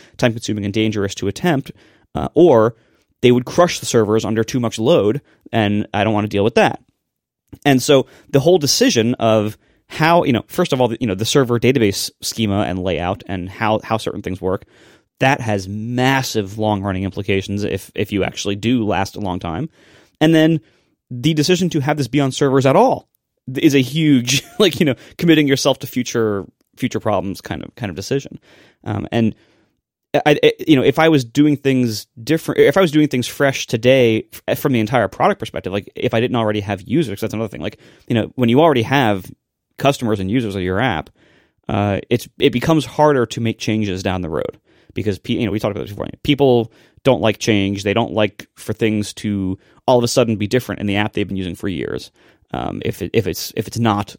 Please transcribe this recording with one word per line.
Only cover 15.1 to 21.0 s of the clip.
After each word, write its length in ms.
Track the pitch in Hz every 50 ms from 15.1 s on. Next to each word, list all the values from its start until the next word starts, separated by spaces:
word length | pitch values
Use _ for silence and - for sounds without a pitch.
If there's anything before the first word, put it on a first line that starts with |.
| _ -
that 220 | 131 131 143 147
has 280 | 123 110 104 101 92 95
massive 880 | 101 107 107 117 123 123 127 131 135 135 127 - - 110 101 95 104 110
long-running 440 | 107 107 107 98 95 101 95 92
implications 600 | 98 95 - 104 98 - 98 98 - - 101 101 104
if, 260 | - - 98 - - -
if 160 | - 104 -
you 100 | 104 95
actually 320 | 92 - - - - 101 101
do 300 | 101 110 117 127 123 110
last 320 | 101 92 90 98 - -
a 40 | 101
long 200 | 104 95 90 92
time. 280 | - 85 80 92 156 - _ _ _ _ _ _ _ _ _ -
And 120 | 151 160
then 280 | 165 156 156 160 165 151 _ _ _ _ _ _ _ _